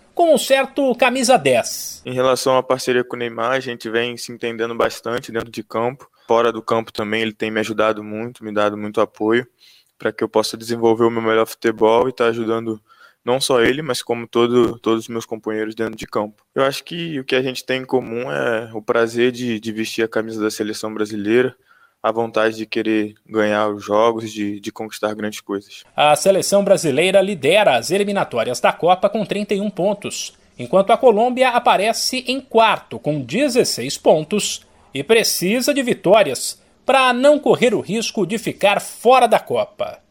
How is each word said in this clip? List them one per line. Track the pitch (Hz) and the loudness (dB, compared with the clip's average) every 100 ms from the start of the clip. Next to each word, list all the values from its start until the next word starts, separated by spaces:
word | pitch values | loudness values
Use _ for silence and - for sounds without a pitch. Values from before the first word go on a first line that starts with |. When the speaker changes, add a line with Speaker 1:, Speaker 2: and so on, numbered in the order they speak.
| _ | _
Speaker 1:
com | - 339 269 | 2 4 4
um | |
certo | - 269 254 285 269 | 4 2 0 0 0
camisa | - 254 262 233 240 | 2 0 2 2 4
dez. | 139 117 - - - - 131 | 4 2 0 -6 -12 -14 -8
Speaker 2:
Em | |
relação | 127 131 127 135 131 | 0 2 2 2 2
à | |
parceria | - 131 - 123 | 2 -2 0 0
com | 123 123 | -2 -6
o | |
Neymar, | 120 113 117 | -8 -4 -2
a | 131 | -2
gente | 127 120 113 | -4 -10 -4
vem | 113 120 120 | -4 -4 -6
se | - | -12
entendendo | 120 120 113 117 117 | -8 -8 -4 -4 -2
bastante | 110 - 117 120 - | -2 -4 -8 -8 -6
dentro | 113 113 | -8 -8
de | 110 | -10
campo. | - 110 120 139 - _ - | -8 -4 -4 -6 -14 _ 0
Fora | 113 117 | 2 2
do | 113 | -2
campo | - 117 110 | -2 -4 -4
também | - 104 110 | -6 -4 -2
ele | 113 | -4
tem | 104 110 | -4 -4
me | 110 | -4
ajudado | 110 110 110 107 | -4 0 0 -2
muito, | 107 107 120 - | -6 -10 -10 -12
me | 110 | -8
dado | 104 104 104 | -2 -2 -2
muito | 104 107 | -6 -2
apoio | 104 - 107 120 127 _ _ _ _ - | -2 -2 0 0 -2 _ _ _ _ -8
pra | 110 | -6
que | - | -4
eu | 110 | -2
possa | 110 107 113 | 0 -2 -4
desenvolver | 113 117 117 113 117 | -6 0 2 4 2
o | |
meu | 117 | 2
melhor | 113 113 113 | 0 2 0
futebol | - 117 107 110 117 131 | -2 -4 2 4 4 2
e | |
tá | - 117 | 0 -2
ajudando | 117 110 113 113 110 _ _ - _ | 0 -2 -4 -4 -8 _ _ -20 _
não | 117 135 | -2 -2
só | - 127 | 2 2
ele, | 117 135 | 2 0
mas | 156 123 | -4 -6
como | - 117 117 | -6 -6 -2
todo, | 117 120 123 117 117 | 2 4 4 2 0
todos | 110 113 | -2 -2
os | 113 | -4
meus | 117 - | -10 -10
companheiros | 107 107 107 110 110 | -10 -8 -6 -6 -6
dentro | 113 110 | -8 -8
de | - | -8
campo. | 113 107 - _ 135 | -6 -6 -10 _ -2
Eu | |
acho | 135 135 | -2 -2
que | - 170 170 143 | -10 -10 -8 -8
o | |
que | 135 131 | -2 -2
a | |
gente | 131 127 | -2 -6
tem | - 131 | -6 -6
em | 131 | -2
comum | 127 113 117 135 | -2 -2 -8 -6
é | 147 127 113 117 | -4 -2 -4 -6
o | 113 | -8
prazer | 107 117 113 120 127 | -2 0 0 2 0
de, | 120 123 110 | 0 -4 -6
de | 113 | -6
vestir | 110 110 - | -6 -6 -2
a | 113 | -2
camisa | 113 113 110 | -2 -6 -4
da | 107 | -4
seleção | - 107 107 110 | -4 -6 -6 -8
brasileira, | 107 107 107 101 120 127 - _ _ _ _ | -6 -6 -4 0 2 2 -4 _ _ _ _
a | 110 | -4
vontade | 113 113 110 113 110 | -2 -2 0 0 -2
de | 110 | -6
querer | 113 110 110 104 104 | -4 0 0 -2 -8
ganhar | - 110 104 104 107 | -8 -2 0 0 -2
os | 104 101 | -4 -2
jogos, | 104 117 113 110 | 2 2 0 -6
de, | 107 101 104 | -6 -6 -6
de | 107 | -10
conquistar | - 110 - 107 | -12 -12 -6 -6
grandes | 107 107 104 | -4 -8 -10
coisas. | - 101 - - - - | -8 -8 -10 -20 -10 0
Speaker 1:
A | 147 147 | 2 4
seleção | 190 143 - 202 | 2 2 2 2
brasileira | 202 180 156 131 185 196 | 2 2 2 0 2 2
lidera | 190 185 131 202 185 120 | 2 0 2 4 4 2
as | 113 | 0
eliminatórias | 196 202 196 - 120 113 123 | -2 -2 -2 -2 -2 -4 0
da | 120 | 0
Copa | - 165 185 202 | 2 2 2 0
com | 226 | -2
trinta | 185 196 208 | -4 -4 -4
e | 202 | -4
um | 208 | -4
pontos, | - 196 202 117 - - - _ - | -2 -2 -2 -8 -10 -12 -16 _ -14
enquanto | 120 185 190 | 0 2 4
a | 226 | 4
Colômbia | 254 208 247 247 254 | 4 4 2 2 2
aparece | 240 247 185 214 220 - 254 247 | 2 2 2 2 -2 -4 -6 -6
em | 262 | -6
quarto | - 226 220 - - 113 | -2 4 4 2 -6 -8
com | - 151 | -4 -4
dezesseis | 120 190 294 233 - - 127 - | -4 -2 0 2 0 -2 -6 0
pontos | - 165 156 208 - - _ _ _ | 2 2 2 -2 -2 -8 _ _ _
e | 135 | -4
precisa | - 226 196 - 180 247 247 277 | 2 2 2 -2 0 0 0 0
de | |
vitórias | 247 - 170 214 156 123 - - _ _ | 0 0 4 6 6 2 -8 -12 _ _
pra | - 262 254 | 2 4 4
não | 240 277 294 | 4 4 4
correr | 269 156 233 180 | 4 4 4 2
o | |
risco | - 220 - 220 170 | -2 -4 -4 -2 -2
de | 220 | -2
ficar | 170 - 196 196 | -6 0 2 2
fora | - - 226 254 233 | -4 -2 4 6 6
da | 196 | 2
Copa. | - 160 - - - - _ | 0 -2 -2 -4 -8 -10 _